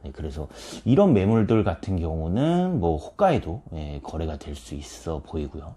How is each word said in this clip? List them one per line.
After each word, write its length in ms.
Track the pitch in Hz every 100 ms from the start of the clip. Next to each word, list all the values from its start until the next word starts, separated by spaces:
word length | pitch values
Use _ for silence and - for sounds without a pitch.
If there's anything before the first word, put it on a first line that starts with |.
네, 80 | 71
그래서 380 | - 78 71 73 - - -
이런 300 | - 143 202
매물들 500 | 107 95 113 104 110
같은 340 | 98 87 - 92
경우는 800 | 82 80 80 101 156 175 185 160
뭐 180 | 85 78
호가에도, 640 | - - 196 127 78 104 -
예, 280 | 80 73 71
거래가 340 | - 80 80 73
될 160 | -
수 200 | 71 -
있어 460 | 71 69 - 82 78
보이고요. 500 | - 80 69 80 80